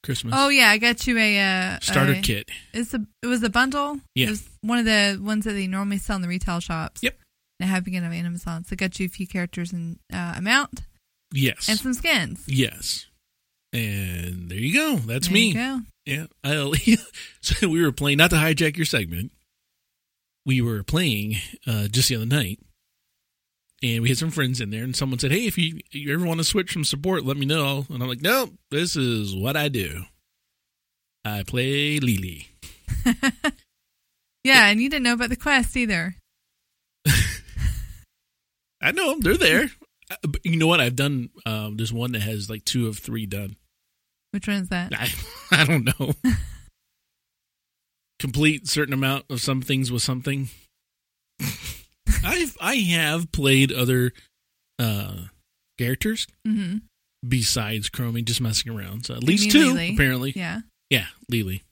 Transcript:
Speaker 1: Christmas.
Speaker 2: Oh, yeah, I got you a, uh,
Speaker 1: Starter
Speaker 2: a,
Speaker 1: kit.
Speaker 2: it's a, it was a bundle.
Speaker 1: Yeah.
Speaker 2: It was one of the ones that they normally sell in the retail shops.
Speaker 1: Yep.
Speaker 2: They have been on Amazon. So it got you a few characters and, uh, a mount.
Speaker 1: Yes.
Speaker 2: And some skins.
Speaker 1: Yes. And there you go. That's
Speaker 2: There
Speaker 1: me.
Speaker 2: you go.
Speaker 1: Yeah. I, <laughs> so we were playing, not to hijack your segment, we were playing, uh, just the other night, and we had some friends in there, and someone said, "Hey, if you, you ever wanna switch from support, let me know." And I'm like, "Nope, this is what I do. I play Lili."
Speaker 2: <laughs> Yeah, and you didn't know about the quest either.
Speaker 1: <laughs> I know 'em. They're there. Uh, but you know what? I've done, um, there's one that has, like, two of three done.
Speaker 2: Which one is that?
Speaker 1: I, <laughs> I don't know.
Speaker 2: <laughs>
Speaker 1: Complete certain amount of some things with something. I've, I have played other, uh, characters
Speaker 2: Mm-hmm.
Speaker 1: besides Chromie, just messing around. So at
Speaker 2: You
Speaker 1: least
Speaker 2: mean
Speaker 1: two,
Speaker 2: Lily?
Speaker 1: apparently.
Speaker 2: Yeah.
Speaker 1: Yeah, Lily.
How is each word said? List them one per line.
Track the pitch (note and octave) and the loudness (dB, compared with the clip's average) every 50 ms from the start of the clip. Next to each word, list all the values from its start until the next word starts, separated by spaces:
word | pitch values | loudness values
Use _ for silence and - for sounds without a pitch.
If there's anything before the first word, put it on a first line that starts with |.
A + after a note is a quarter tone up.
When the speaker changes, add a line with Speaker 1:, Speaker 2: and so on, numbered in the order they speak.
| - | -4
Speaker 1:
Christmas. | - C3 - - A3+ A#3+ | -4 -4 -4 -2 0 2
Speaker 2:
Oh, | C4+ C#4 C#4 | 4 4 6
yeah, | C#4+ C4+ B3 G#3+ | 6 8 8 8
I | G#3 G#3+ | 6 6
got | A3+ A#3+ A#3+ A#3 - B3+ | 4 2 0 2 0 0
you | B3 A3+ | 2 4
a, | A3 G#3+ G#3 G3+ | 4 4 4 4
uh, | G3 F#3+ F#3 F#3 F#3 F#3+ F#3 - | 2 2 2 0 0 -2 -4 -4
Speaker 1:
Starter | - - F#3+ - - C#3+ | -4 0 2 4 4 4
Speaker 2:
a, | - - | 4 2
Speaker 1:
kit. | G3 - A2 G2+ - - - - - _ | 2 -2 -2 -2 -4 -8 -16 -18 -18 _
Speaker 2:
it's | - A3 A#3+ A3+ - | -6 -6 -4 -2 -4
a, | B3 G#3 - _ _ | -4 -4 -6 _ _
it | - | -2
was | A#3+ B3 A#3+ | -2 0 0
a | A3+ A3+ | 0 2
bundle. | F#3+ A#3+ B3+ C4+ C4 D4 C#4+ D4 D4 C#4 - - _ | 2 2 2 2 0 -2 -2 -2 -4 -8 -12 -6 _
Speaker 1:
Yeah. | - C3 A3 | 0 0 0
Speaker 2:
It | |
was | G#3+ G3+ - - - - | 0 -6 -10 -16 -18 -10
one | - G#3+ A#3+ A#3+ | -4 0 0 2
of | A3+ | 2
the | A3 A3 G#3 G3+ G3+ G3 G3 | 4 4 4 4 2 0 -2
ones | G3 G#3 G#3+ G#3+ G#3 | -4 -2 -2 -2 -2
that | G#3+ G#3 | -2 -2
they | G3+ F#3+ | -2 -2
normally | F#3 F#3 F#3+ G3+ G3+ G3+ G3 | -2 -2 -2 -2 -2 -2 -4
sell | - - G#3+ | -2 -2 -4
in | F#3+ | -2
the | F3+ F3 | -2 -2
retail | F3 F#3 - - F3 E3+ | -2 -2 -2 -2 -2 -2
shops. | F3 - E3+ D#3+ D#3+ D#3 _ - | -4 -4 -4 -6 -6 -8 _ -4
Speaker 1:
Yep. | - - - _ _ _ _ _ _ _ _ _ | -4 -4 -4 _ _ _ _ _ _ _ _ _
Speaker 2:
They | F3+ | -2
have | F#3 F#3+ F#3 F3+ | 0 0 0 -2
been | F#3 F#3 F3+ F3 | -4 -4 -4 -4
on | E3+ | -4
Amazon. | E3+ E3+ F3 F3 F3 F3 - F3 E3 D#3+ F3 | -6 -4 -6 -6 -6 -6 -8 -8 -8 -8 -8
So | - F#3+ | -8 -6
it | F3+ | -4
got | F#3+ F#3+ - - | -4 -4 -2 -4
you | F#3+ | -6
a | F3+ | -6
few | - - F#3+ | -4 -8 -10
characters | - - F#3 F3 F3 - F#3 F3 F3 | -6 -4 -4 -4 -4 -6 -8 -8 -6
and, | F3+ F3 E3 E3 E3+ - _ _ | -6 -8 -8 -8 -10 -12 _ _
uh, | - F3+ F3 E3+ E3+ | -8 -8 -6 -6 -6
a | - | -4
mount. | F3+ G3+ A#3+ C4+ C#4+ - - - - - _ _ _ _ _ _ _ _ | 0 2 2 2 2 0 -8 -14 -14 -16 _ _ _ _ _ _ _ _
Speaker 1:
Yes. | - C#3 C3+ B2 - - - - | -2 2 2 2 0 0 -2 -2
Speaker 2:
And | A3 G#3+ | -2 0
some | - C4 B3 | 0 -2 -4
skins. | B3 - E4+ D#4 A3+ E3 - - - - | -2 0 0 2 2 0 -4 -8 -12 -6
Speaker 1:
Yes. | - C3+ C3 C3 - - - - - - - - _ _ _ _ _ _ _ _ _ _ _ _ _ | -2 0 2 2 0 -2 -8 -8 -6 -6 -8 -8 _ _ _ _ _ _ _ _ _ _ _ _ _
And | - A#2+ A2+ G#2 G2+ G2 F#2+ F#2 F2+ F2 F2 F2+ F2+ F2+ F2 E2+ | -6 -4 -4 -2 -4 -4 -4 -6 -6 -6 -6 -6 -8 -8 -10 -8
there | F2+ G2 | -6 -4
you | A2+ C#3+ F#3 | -4 0 0
go. | C#4 D#4 D#4 C#4 | 2 2 2 0
That's | F3 A#2 A2 A#2 C3 - F3 | 0 0 -2 -4 -2 -2 2
Speaker 2:
There | F#3 | 4
Speaker 1:
me. | G#3 A#3 G#3+ | 4 4 4
Speaker 2:
you | E3+ | 2
go. | A3 B3 C4 C4+ B3+ A3 - _ _ _ | 0 -2 -2 -4 -6 -8 -10 _ _ _
Speaker 1:
Yeah. | C#3+ C#3 D3 E3 - _ _ - | -6 -6 -6 -6 -12 _ _ -2
I, | C#3 D3 D#3 C#3 C#3 D#3 - - - A3 A3 - - - - | -2 0 0 0 0 -2 2 6 6 4 4 4 -6 -18 -18
<laughs> | - - - _ | -18 -18 -18 _
so | - - - - - F3+ | -4 -2 0 0 2 2
we | D#3 E3 | 4 4
were | E3+ D3 | 4 2
playing, | C3 - C#3+ C#3+ C#3+ C#3+ | 2 2 0 2 6 6
not | E3 F3 | 6 6
to | F3+ | 6
hijack | D#3 D#3 D#3+ D#3+ C#3 E3+ D#3 D3 | 4 4 4 2 2 2 0 2
your | E3+ D#3+ | 0 -2
segment, | - - B2+ G2 E2 E2+ E2+ G2+ - _ _ _ _ _ _ _ _ _ _ _ _ _ _ _ _ _ _ _ _ _ _ _ | 0 0 -2 -2 -2 -4 -6 -6 -8 _ _ _ _ _ _ _ _ _ _ _ _ _ _ _ _ _ _ _ _ _ _ _
we | C3+ C3 B2+ | 0 2 2
were | A#2 A#2 A2+ G#2 | 2 2 0 -2
playing, | G2 - - E3 F#3 D#3 A2+ G#2 G#2 G#2+ A2 G2+ - - - - - | -2 0 0 2 2 2 2 0 0 -2 -4 -4 -6 -8 -14 -10 -6
uh, | B2+ A2+ G#2+ G#2 G2+ | -4 -2 -2 -2 0
just | G#2+ B2 C3 - | 0 2 2 2
the | C3 | 2
other | A2+ A2 | 0 0
night, | A#2 C#3 D3+ B2 F2+ G#2 - - _ _ _ _ _ _ _ _ _ _ _ _ _ _ _ _ _ _ _ _ _ _ _ | 0 0 0 0 -2 -4 -8 -12 _ _ _ _ _ _ _ _ _ _ _ _ _ _ _ _ _ _ _ _ _ _ _
and | - A#2+ A#2 A#2 | -2 -2 0 0
we | A#2 B2 | 2 2
had | C3 - | 2 2
some | D#3+ E3 | 0 -2
friends | - D#3 C#3 B2+ B2+ B2 | 0 0 0 0 0 -4
in | A#2+ G2+ | -4 -6
there, | G#2 A2 A#2 | -6 -6 -6
and | C3 B2 | -4 -2
someone | - C#3+ C3+ B2+ A#2+ | -2 -2 -2 -2 0
said, | C#3+ C3+ | 0 0
"Hey, | D3 G3+ B3 | 0 2 0
if | G#3+ - - | -2 0 0
you, | E3+ D#3+ E3 D#3+ - _ | -2 -2 -4 -10 -16 _
you | - C#3+ C#3+ C#3+ C#3+ | -12 -10 -4 -2 -2
ever | E3 F3+ | 0 0
wanna | E3+ E3 E3 D#3+ | 0 0 0 0
switch | - - G3+ F3+ - | 0 0 0 -2 -2
from | - F3 D3+ | -4 -2 -2
support, | - D3 C#3+ D3 F#3+ F#3+ E3 C3 | -2 -2 -2 -2 -2 -2 0 -2
let | B2+ C#3 | -2 -2
me | C#3+ C#3 | -2 -2
know." | C3+ D#3 D#3+ C#3+ C#3 C#3 C3+ C#3 - | 0 0 0 0 0 -2 -4 -4 -6
And | D3+ B2 | -6 -6
I'm | B2 B2+ | -6 -6
like, | B2 A#2+ | -6 -2
"Nope, | D3 F#3 A#3+ C4+ B3+ A3 - _ _ _ | 0 2 2 2 0 -2 -8 _ _ _
this | - D3+ E3+ F3 - | -4 -2 -2 -2 0
is | D3 C3 B2 A#2 A2 G#2 G2 F#2+ | 0 0 2 0 0 -2 -4 -4
what | F#2+ G2 B2+ C#3+ | -2 -2 0 0
I | D#3 D3 D3 | 0 0 0
do. | C3+ A2+ F#2+ E2 D#2 F2 F#2 - _ _ _ _ _ _ _ _ _ _ _ _ _ _ _ _ _ _ _ _ _ _ _ | 0 -2 -2 -4 -6 -10 -12 -14 _ _ _ _ _ _ _ _ _ _ _ _ _ _ _ _ _ _ _ _ _ _ _
I | G#2+ G#2 G#2 | -8 -6 -6
play | F#2+ - - B2 B2 C3+ C#3 C#3+ D3 D3 D3+ D3+ | -6 -4 -2 -2 -2 0 0 0 0 0 0 0
Lili." | C3+ B2 A2 F#2+ F#2 F#2 E2 D2+ - - _ _ - - - _ _ - - - - | 2 2 2 2 -2 -6 -10 -12 -18 -20 _ _ -20 -20 -20 _ _ -6 -4 0 2
Speaker 2:
<laughs> | B3 A#3+ - - C4+ - - - C4+ C4+ _ _ _ _ _ _ _ _ _ _ _ _ _ _ _ _ _ _ | 2 2 4 2 0 0 0 -4 -4 -4 _ _ _ _ _ _ _ _ _ _ _ _ _ _ _ _ _ _
Yeah, | C4 C4+ B3+ A3 G3+ | 6 8 8 8 8
and | G#3 A3 | 6 4
you | A#3+ C#4 | 2 0
didn't | D4+ D4 B3 | 0 0 2
know | A#3+ A#3+ | 2 2
about | A#3 B3 A#3 | 2 0 -2
the | B3+ | -2
quest | - - D4 C#4+ C4 A#3+ - - | -2 0 2 4 4 2 2 0
either. | B3+ A#3+ A3 G3+ E3+ E3 F#3 F3+ - _ _ _ _ _ _ _ _ _ | -2 0 0 0 0 -2 -4 -6 -10 _ _ _ _ _ _ _ _ _
Speaker 1:
<laughs> | _ _ _ _ _ _ _ _ D3+ - - - - - - - - - - - - - - - - - - - _ _ _ _ _ _ _ _ _ _ _ _ _ _ _ | _ _ _ _ _ _ _ _ 2 4 4 2 0 -2 -10 -12 -12 -8 -2 -2 0 0 -2 -8 -10 -14 -18 -20 _ _ _ _ _ _ _ _ _ _ _ _ _ _ _
I | - - | -2 -2
know | - F4 F#4+ D4+ | 0 2 0 0
'em. | D4 D#4+ | 0 2
They're | A3 E3 - F4 | 2 2 4 4
there. | - E3 D#3 F#3+ D4+ B3+ - _ - _ _ _ _ _ | 4 4 4 4 2 0 -4 _ -20 _ _ _ _ _
Uh, | - - | -14 -8
but | - D#3+ C#3 - - | -6 -6 -6 -4 -2
you | F3+ E3 E3 | 0 0 2
know | D#3+ | 4
what? | D#3+ F3 E3 | 4 4 4
I've | C3 B2 B2+ | 2 0 0
done, | B2 C#3 C#3+ C#3+ C3 A#2+ - _ - - | 0 0 0 0 -2 -4 -6 _ -12 -8
um, | A2+ A2 G#2+ G#2+ G#2+ G#2+ G#2+ | -6 -6 -6 -6 -6 -4 -4
there's | A2+ G#2+ A#2 | -4 -4 -2
one | A#2 A#2+ B2 | -4 -4 -4
that | A#2+ A2 | -4 -4
has, | G2+ G#2+ A2 G#2 G2+ G#2 | -4 -4 -4 -6 -6 -8
like, | A2 G#2+ _ | -10 -8 _
two | - - B2+ A#2+ A2 | -4 -2 0 -2 -2
of | G#2+ - | -4 -6
three | - - A2+ A2+ A2 | -10 -8 -6 -6 -6
done. | G2 G2 G2+ G2+ G2 G#2+ _ _ _ _ _ _ _ _ _ _ _ _ _ _ _ | -6 -6 -8 -8 -10 -12 _ _ _ _ _ _ _ _ _ _ _ _ _ _ _
Speaker 2:
Which | - G3+ - | -10 -6 -4
one | G#3+ G3+ G3+ | -2 -2 -2
is | F#3 F3+ | -2 -4
that? | F#3+ F3 F3 F#3 - | -4 -6 -4 -4 -6
Speaker 1:
I, | - A#2 A#2+ - - - - - - - - | -4 -4 -4 -4 -6 -10 -12 -14 -18 -2 2
<laughs> | F3+ C#3+ | 4 4
I | D#3 | 6
don't | C3+ E3+ D3 A#2 B2 - - | 4 4 2 2 0 0 0
know. | C#3 C3+ D3 - | -2 -4 -4 0
Speaker 2:
<laughs> | - B3+ A3+ - - - - - - - _ _ _ _ _ _ _ _ _ _ _ _ _ _ _ _ _ _ _ _ _ _ _ _ _ _ _ _ _ _ | 2 2 2 2 -2 -6 -10 -16 -18 -20 _ _ _ _ _ _ _ _ _ _ _ _ _ _ _ _ _ _ _ _ _ _ _ _ _ _ _ _ _ _
Speaker 1:
Complete | - C#3 A2+ C#3+ D3+ D#3 D#3 C#3 - - | -6 -4 0 2 4 4 2 2 -2 -2
certain | - D3 D3+ C3 C#3 | 0 0 0 0 0
amount | C3+ C3+ C3 C#3 C#3 - _ | 0 0 0 0 -2 -4 _
of | - A#2+ | -6 -4
some | - - C3+ C3 | -2 0 0 -2
things | B2+ - C#3 C3 C3 A#2+ | 0 0 0 0 0 0
with | B2 A#2+ | -2 -2
something. | - - B2+ B2+ C3 C#3+ C#3 C#3 C3+ A#2+ - - _ _ _ _ _ _ _ _ _ _ _ _ _ _ _ _ - - - - - - - - - _ _ _ _ - - - - | 0 -2 -2 -2 -2 -4 -4 -2 -4 -6 -10 -16 _ _ _ _ _ _ _ _ _ _ _ _ _ _ _ _ -6 -6 -6 -8 -10 -12 -12 -12 -16 _ _ _ _ 2 2 2 2
I've, | - E4 F4+ E4+ C4 - - | 2 2 0 0 -2 -4 -4
I | - F#3+ C4+ | -2 0 0
have | C4 G3+ F3 E3+ E3 D#3+ D3+ D#3 E3+ F3 - | 2 2 2 2 2 2 2 0 0 -2 -4
played | - - C#3 C3+ C3+ C3+ C#3 C3 | -4 0 4 4 6 6 6 4
other, | - - B2 A#2+ B2+ B2+ B2 B2 - - - _ _ _ _ _ _ _ _ _ _ - | 2 0 2 2 4 2 2 0 -2 -6 -20 _ _ _ _ _ _ _ _ _ _ -2
uh, | A#2+ A2+ G#2+ G2+ G2 G2 G2 F#2 F2 F#2 _ _ _ _ _ _ _ _ _ - | 0 0 0 -2 -4 -6 -10 -12 -12 -14 _ _ _ _ _ _ _ _ _ -4
characters | B2 A#2+ C3 - - G#3+ A3+ A3 - - _ _ _ | -2 -2 -2 -2 -2 -2 -2 -2 -6 -10 _ _ _
Speaker 2:
Mm-hmm. | A3 G#3+ G#3+ G3 F3 F#3+ G#3+ A3 - _ _ _ _ _ _ - | -2 -2 0 -2 -4 -6 -6 -8 -10 _ _ _ _ _ _ -4
Speaker 1:
besides | A#2+ B2+ B2+ A2 - - B2+ G#2+ G#2 A2+ G#2+ G2+ - | -2 0 0 2 0 0 0 -2 -2 -4 -4 -4 -6
Chromie, | - - B2 A#2 A#2 A#2 A#2 | -6 -4 -4 -2 -2 -4 -2
just | A2 A#2 A2 | -2 -2 0
messing | B2 A2+ G#2+ - - A#2 A2+ | 0 0 0 0 -2 -4 -8
around. | G#2 G2 F#2 G2+ A2+ B2 | -10 -10 -10 -10 -10 -10
So | - B2 | -8 -8
at | A#2+ | -2
Speaker 2:
You | A#2+ C#3 | 2 2
Speaker 1:
least | F#3 G#3 G#3 | 4 4 4
Speaker 2:
mean | G#3 | 6
Speaker 1:
two, | G#3+ D4 D#4+ B3+ C4 | 6 6 6 6 4
Speaker 2:
Lily? | - E3+ F3 G#3 | 2 0 0 2
Speaker 1:
apparently. | - C#3+ C3+ B2+ B2+ B2+ C#3 - | 2 2 2 2 0 -2 -4 -4
Speaker 2:
Yeah. | F#3+ F3+ E3 E3+ A3+ A3+ _ _ _ _ _ | -6 -6 -6 -6 -8 -10 _ _ _ _ _
Speaker 1:
Yeah, | C3+ A#2+ F#2 - - _ - - | 0 0 0 -4 -14 _ -8 -4
Lily. | A#2+ A#2 G#2 F#2 F#2 F#2+ - _ | -2 -2 -2 -2 -6 -8 -12 _